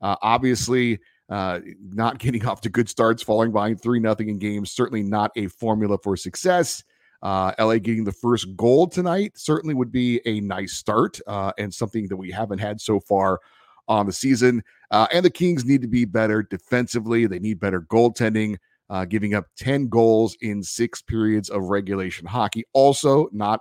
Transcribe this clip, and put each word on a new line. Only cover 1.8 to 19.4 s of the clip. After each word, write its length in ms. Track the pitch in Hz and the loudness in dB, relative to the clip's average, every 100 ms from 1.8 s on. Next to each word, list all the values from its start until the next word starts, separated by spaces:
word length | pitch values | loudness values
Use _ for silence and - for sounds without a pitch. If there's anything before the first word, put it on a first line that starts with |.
| 98 | -12
not 260 | 101 117 123 | -4 -2 -2
<laughs> 20 | |
getting 260 | 123 117 113 | -4 -2 -4
off 160 | 101 | -4
to 80 | 110 | -2
good 180 | 113 117 | -2 -2
starts, 340 | - 113 113 | 2 2 2
falling 300 | - 107 113 | 0 2 2
behind 300 | 107 107 107 | 2 0 -2
three 180 | 117 120 | 0 0
nothing 300 | 110 107 107 | 0 0 -2
in 80 | 104 | -4
games, 320 | 104 104 98 | -4 -4 -6
certainly 320 | - 123 113 | -2 -2 0
not 280 | 101 107 104 - | -2 0 0 -2
a 100 | 98 | -6
formula 520 | - 113 107 104 98 | -4 -2 0 0 -2
for 140 | 101 92 | -2 -4
success. 640 | 92 - 185 180 - - - _ _ _ | -6 -4 0 2 0 -4 -14 _ _ _
Uh, 300 | 98 95 95 - | -4 0 0 0
L 120 | 110 | 2
A 80 | 113 | 2
getting 260 | 101 113 | 0 -2
the 80 | 104 | -2
first 440 | - 120 117 95 95 | -2 0 0 -2 0
goal 300 | 117 135 175 | 4 6 4
tonight 460 | - 180 180 202 - | 0 -2 -2 -4 -6
certainly 380 | - 156 156 | -2 -2 0
would 180 | 135 120 | -2 -2
be 300 | 123 123 117 | 0 0 0
a 160 | 120 107 | -2 -4
nice 320 | 101 95 98 | -4 -6 -8
start, 480 | - - 107 185 - - | -8 -2 0 0 -2 -8
uh, 260 | 104 98 - | -6 -4 -4
and 140 | 104 | -8
something 360 | - 110 113 98 | -6 -6 -4 -6
that 80 | 95 | -8
we 140 | 92 | -8
haven't 300 | 90 110 95 | -8 -6 -4
had 200 | 104 107 | -6 -6
so 180 | - 101 | -2 -2
far 420 | - 98 95 92 - _ _ _ - | 0 0 2 0 -6 _ _ _ 0
on 180 | 110 101 | 0 0
the 60 | |
season. 500 | 92 135 127 123 120 - _ _ | -2 0 4 4 2 -4 _ _
Uh, 160 | 104 110 | 2 4
and 100 | 175 | 4
the 80 | 180 | 2
Kings 360 | - 180 165 120 | 2 0 0 2
need 160 | 139 | 2
to 60 | 123 | 2
be 180 | 123 117 | 0 2
better 360 | 110 110 107 | 2 2 2
defensively. 840 | 101 95 - 123 120 123 110 117 113 | -2 -8 -2 -2 0 -4 0 2 2
They 120 | 90 | 0
need 220 | 107 101 | -4 -2
better 220 | 101 92 | -2 -2
goaltending. 720 | 80 110 120 - 117 110 107 98 _ _ _ | 2 4 4 4 0 2 -2 -4 _ _ _
Uh, 160 | 95 | -6
giving 300 | 92 107 101 | -2 -2 0
up 100 | 104 | -2